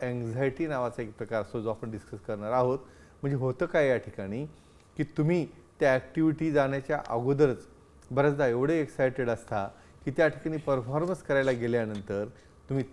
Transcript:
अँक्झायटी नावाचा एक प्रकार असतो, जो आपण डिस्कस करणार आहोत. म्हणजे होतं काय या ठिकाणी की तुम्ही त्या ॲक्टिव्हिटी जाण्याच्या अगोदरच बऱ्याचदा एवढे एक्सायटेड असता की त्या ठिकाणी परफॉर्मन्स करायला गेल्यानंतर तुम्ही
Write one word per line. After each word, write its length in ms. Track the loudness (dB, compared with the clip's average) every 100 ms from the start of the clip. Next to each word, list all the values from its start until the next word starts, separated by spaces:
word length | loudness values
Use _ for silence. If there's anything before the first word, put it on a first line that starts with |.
अँक्झायटी 640 | -6 -4 -4 -2 -2 -2 -2
नावाचा 360 | -2 -2 -4
एक 140 | -8 -8
प्रकार 260 | -4 -4
असतो, 180 | -2 -4
जो 100 | -4
आपण 200 | -4 -6
डिस्कस 280 | -10 -10 -12
करणार 340 | -8 -6 0
आहोत. 260 | 2 2 0 -4 -20 -20 -8
म्हणजे 140 | -4 -2
होतं 300 | -2 -2 0
काय 220 | 2 4
या 80 | 2
ठिकाणी 500 | -2 -8 -6 -6 -8 -12 -20 -20 -12 -6
की 80 |
तुम्ही 440 | -4 0 2 2 0 -8 -18 0
त्या 140 | 4
ॲक्टिव्हिटी 580 | 4 0 0 0 0 0
जाण्याच्या 500 | 2 2 0 -2 -4 -2
अगोदरच 580 | -2 0 4 4 4 -6 -20 -20 -20 -6
बऱ्याचदा 360 | 2 2 4 2
एवढे 340 | 2 2 0
एक्सायटेड 500 | -2 0 0 0 -2
असता 380 | -2 -2 -4 -4 -10 -20 -12
की 60 | -4
त्या 180 | 2 2
ठिकाणी 280 | 2 -4 -4
परफॉर्मन्स 680 | 0 -2 0 -2 -2 -4
करायला 280 | 0 2 2
गेल्यानंतर 760 | 2 2 0 0 -4 -4 -4 -4 -8 -20 -18 -6
तुम्ही 160 | -4 -4